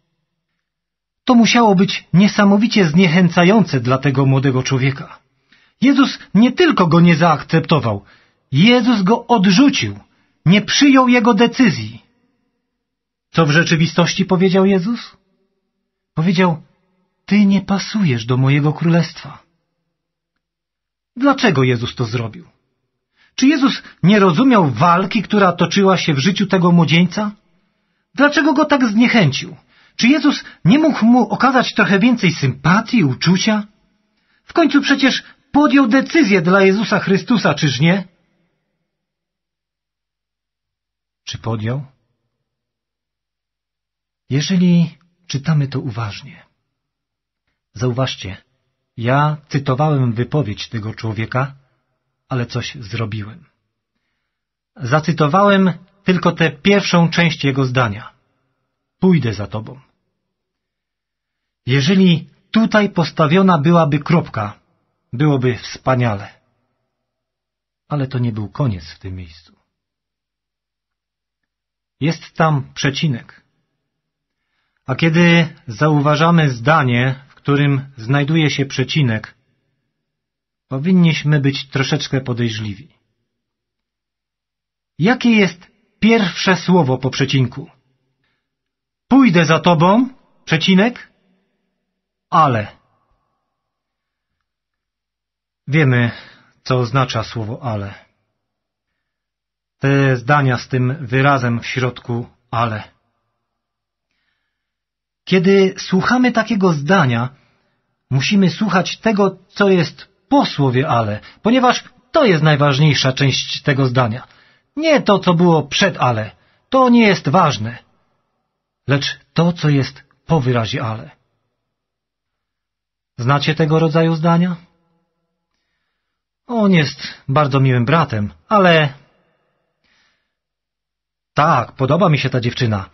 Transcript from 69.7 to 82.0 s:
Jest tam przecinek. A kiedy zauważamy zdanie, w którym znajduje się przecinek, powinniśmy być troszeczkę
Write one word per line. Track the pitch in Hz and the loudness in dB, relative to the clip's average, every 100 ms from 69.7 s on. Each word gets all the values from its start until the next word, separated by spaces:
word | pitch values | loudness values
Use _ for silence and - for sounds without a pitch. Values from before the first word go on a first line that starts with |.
| _ _ _ _ _ _ _ _ _ _ _ _ _ _ _ _ _ _ _ _ _ _ _ | _ _ _ _ _ _ _ _ _ _ _ _ _ _ _ _ _ _ _ _ _ _ _
Jest | 139 160 - | -6 -6 -8
tam | - 160 143 135 | -2 0 0 -6
przecinek. | - 143 135 165 117 - - _ _ _ _ _ _ _ _ _ _ _ _ _ _ - | -6 -6 -4 -4 -4 -10 -20 _ _ _ _ _ _ _ _ _ _ _ _ _ _ -10
A | |
kiedy | 127 165 160 170 170 160 - - | -2 0 2 4 4 0 -6 -16
zauważamy | 104 151 147 143 147 165 170 147 | -4 0 2 0 0 2 2 2
zdanie, | 120 117 160 131 120 131 135 - | -2 0 0 0 0 -2 -4 -12
w | |
którym | _ - 143 143 139 135 - | _ -2 0 0 -2 -6 -12
znajduje | 110 143 143 160 151 | -4 -2 0 0 0
się | 139 139 | -2 -4
przecinek, | - 127 160 131 110 - _ _ _ _ _ _ _ _ _ _ _ _ _ _ | -4 -4 -2 -2 -2 -8 _ _ _ _ _ _ _ _ _ _ _ _ _ _
powinniśmy | 135 165 185 170 147 147 151 | -6 0 4 4 2 0 0
być | 139 139 - | 0 -4 -6
troszeczkę | 135 131 147 | -6 -4 -4